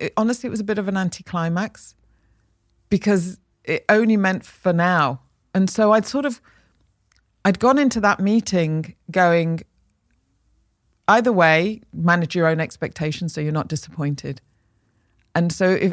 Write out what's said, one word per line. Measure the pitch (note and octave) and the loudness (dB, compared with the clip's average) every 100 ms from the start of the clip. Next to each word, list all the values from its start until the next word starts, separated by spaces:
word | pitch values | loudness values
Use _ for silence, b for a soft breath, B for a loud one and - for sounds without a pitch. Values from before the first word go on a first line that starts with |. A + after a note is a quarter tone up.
it, | - - | -6 -2
honestly, | A3 B3 B3+ | -2 -2 -6
it | |
was | G#3+ | -8
a | |
bit | G#3 G#3+ | -6 -6
of | G3 | -4
an | F#3+ | -4
anticlimax | F#3 - - F3 E3 E3+ G#3+ - - _ _ _ _ _ _ _ _ _ - | -4 -6 -10 -6 -4 -4 -6 -10 -20 _ _ _ _ _ _ _ _ _ -4
because | G3+ G#3 G3 F3 F#3 _ _ | -2 2 0 0 -10 _ _
it | - D#3 - | -6 -4 2
only | G#3+ A3+ G#3+ | 2 4 2
meant | F#3+ F#3 | 0 -2
for | - - F#3 | -8 -6 -2
now. | E3+ F3 F3+ C#3 C3 _ _ _ | 0 2 2 0 -4 _ _ _
And | F#3+ F#3+ | -2 0
so | - G#3+ | 2 4
I'd | A3 - | 4 2
sort | C#4 | -4
of, | C#4+ A#3 b b b b b _ _ _ _ _ | -4 -6 b b b b b _ _ _ _ _
I'd | G3 F#3 | -2 2
gone | A#3+ C4+ | 2 4
into | C#4 A#3 | 2 2
that | G3+ - | 0 2
meeting | F#3+ A3+ - F#3 D#3+ D#3 D#3 - - | 2 0 0 0 0 -2 -6 -12 -4
going, | F#3 F3 E3+ E3 E3 - _ _ _ _ _ _ _ _ _ _ _ _ _ - | 2 4 4 0 -4 -8 _ _ _ _ _ _ _ _ _ _ _ _ _ 2
"Either | A3 A#3+ | 2 4
way, | G3 E3 D#3+ F#3+ G#3+ _ | 4 4 4 0 -6 _
manage | D#3+ E3+ F3 E3 | -4 0 2 0
your | F3+ D#3+ | 0 0
own | D#3+ | 0
expectations | D#3+ - D#3+ - D#3 D3+ E3 | -4 -8 -10 -6 -6 -6 -8
so | - | -6
you're | D3+ | -4
not | D#3 - | -4 -4
disappointed." | D3+ - - C#3+ C#3 C3+ C#3 _ _ _ _ _ _ _ _ _ | -8 -10 -8 -6 -6 -8 -12 _ _ _ _ _ _ _ _ _
And | E3+ E3+ | -2 -2
so | - F#3 | 0 0
if | F#3 F#3 | 2 0